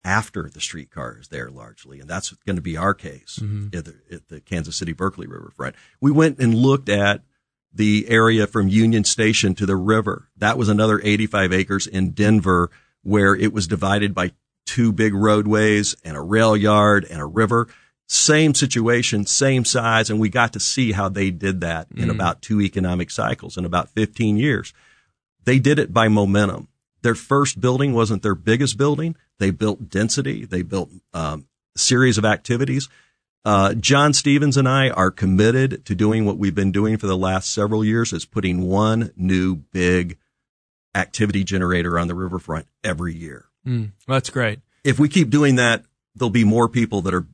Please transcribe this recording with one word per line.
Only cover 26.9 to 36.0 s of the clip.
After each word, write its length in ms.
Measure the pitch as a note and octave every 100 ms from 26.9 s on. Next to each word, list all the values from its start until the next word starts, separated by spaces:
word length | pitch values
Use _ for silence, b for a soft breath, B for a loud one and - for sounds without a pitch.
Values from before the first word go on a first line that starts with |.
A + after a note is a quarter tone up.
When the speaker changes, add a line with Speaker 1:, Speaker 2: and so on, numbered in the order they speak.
| _
Speaker 1:
Their 120 | A#2+
first 460 | A2+ - C#3 C#3 -
building 320 | B2+ B2+ C#3
wasn't 300 | A#2 G#2+ G2+
their 120 | G#2+
biggest 420 | E2+ E2 A#2 C3+ -
building. 360 | C#3+ C#3+ E3 D#3+ _ _
They 120 | G2
built 380 | E2+ G#2+ G2 G2
density. 560 | F#2 A2 - C3+ - -
They 160 | F#2
built, 280 | E2+ F#2+ E2+ - _
um, 320 | E2+ D#2 D#2 - _ _ -
a 20 |
series 380 | - B2+ C3 G#2+
of 60 |
activities. 640 | G#2+ G#2 - A#2+ C3+ C3 - b b b _ _
Uh, 280 | G#2+ G2+ G2
John 380 | A2+ B2+ C#3 D3
Stevens 440 | C#3+ D3 C#3+ D3 C3+
and 120 | C3
I 220 | C3+ C3
are 200 | - F#2+
committed 720 | - F#2+ F#2+ A2 B2+ C3+ - -
to 80 |
doing 320 | F#2+